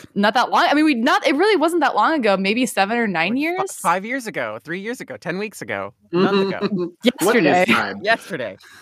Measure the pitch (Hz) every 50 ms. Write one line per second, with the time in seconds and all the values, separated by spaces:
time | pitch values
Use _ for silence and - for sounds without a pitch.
0 | - - - 202 202 220 214 247 220 - 185 247 294 - 294 294 311 311 285 226
1 | 226 294 359 415 - 554 - 277 381 440 415 302 302 330 339 339 285 247 - 202
2 | 220 269 320 302 214 - 196 185 190 196 196 247 254 208 - 202 196 196 233 240
3 | 233 208 175 160 165 185 240 269 302 330 359 370 320 381 - - - 175 170 190
4 | 196 226 254 277 226 214 156 156 123 110 107 120 - 143 170 196 196 226 254 -
5 | 151 - 123 104 - 165 165 190 214 220 - - 165 - 107 98 95 98 - _
6 | _ _ 170 175 196 190 202 196 196 196 - - 208 202 208 180 175 170 - _
7 | - 123 - - 160 202 233 233 170 143 175 180 185 226 - 113 107 101 98 101
8 | 139 202 - - - - 190 139 120 101 92 - - - - -